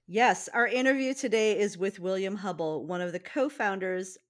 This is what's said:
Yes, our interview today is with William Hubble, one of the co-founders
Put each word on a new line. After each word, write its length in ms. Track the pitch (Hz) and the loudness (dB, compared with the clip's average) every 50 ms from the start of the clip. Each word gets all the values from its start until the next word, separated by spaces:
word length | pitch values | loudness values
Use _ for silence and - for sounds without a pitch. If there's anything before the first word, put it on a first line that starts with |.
| _ | _
Yes, 420 | - 175 220 247 240 269 269 - - - | -4 2 4 4 4 4 2 -2 -4 0
our 160 | 233 240 220 | 2 2 2
interview 460 | 220 254 254 269 269 269 269 262 269 | 2 2 4 4 4 4 2 0 -2
today 440 | - - 240 214 220 220 220 208 190 | -2 -2 0 2 4 4 4 4 2
is 180 | 208 202 170 170 | 2 0 0 -2
with 200 | 190 196 202 - | -4 -4 -4 -4
William 380 | 175 185 190 190 190 190 202 | -4 -2 -2 -2 -2 -4 -4
Hubble, 500 | 202 185 196 175 160 165 156 156 147 117 | -4 -4 -6 -4 -2 -4 -2 -2 -4 -4
one 140 | 156 180 175 | -4 -4 -4
of 100 | 180 180 165 | -4 -4 -6
the 60 | 180 | -8
co-founders 1000 | - - - 302 262 294 285 - 226 202 196 190 185 185 185 185 190 190 - - _ | -8 -6 -2 0 0 0 -2 -2 -2 -2 -2 -2 -2 -2 -2 -4 -4 -6 -12 -18 _